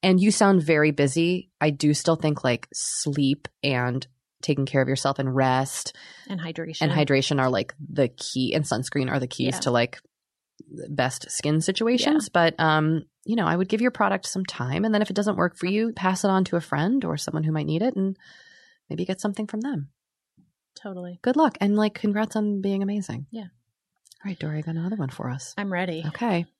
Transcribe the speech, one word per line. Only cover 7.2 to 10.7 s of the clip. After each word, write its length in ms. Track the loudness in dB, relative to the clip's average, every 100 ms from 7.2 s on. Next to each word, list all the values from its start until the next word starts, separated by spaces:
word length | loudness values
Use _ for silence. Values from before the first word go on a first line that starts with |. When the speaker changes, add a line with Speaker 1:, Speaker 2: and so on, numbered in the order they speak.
| 4 2
Speaker 1:
are, 100 | 2
like, 240 | 2 -2 -8
the 260 | -10 0 0
key, 480 | 0 -8 -2 0
and 100 | 0
sunscreen 460 | 0 -2 -2 -4 -2
are 80 | -2
the 80 | -4
keys 280 | -2 -2
Speaker 2:
Yeah. 60 | 0
Speaker 1:
to, 100 | 0
like, 280 | 2 2 -4 _ _ _ _ _ _ -20